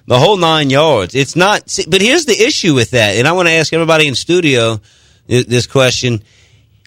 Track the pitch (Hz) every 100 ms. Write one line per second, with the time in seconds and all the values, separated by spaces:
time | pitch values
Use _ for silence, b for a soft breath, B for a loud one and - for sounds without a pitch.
0 | b 123 170 202 165 160 139 135 160 123
1 | 90 131 139 160 190 190 - - 160 185
2 | 220 330 294 185 240 - 190 135 113 123
3 | 104 101 139 185 170 160 151 165 160 160
4 | 151 120 - 175 160 123 113 110 - b
5 | b b b 127 - 120 - 135 127 -
6 | 127 110 - b b b b b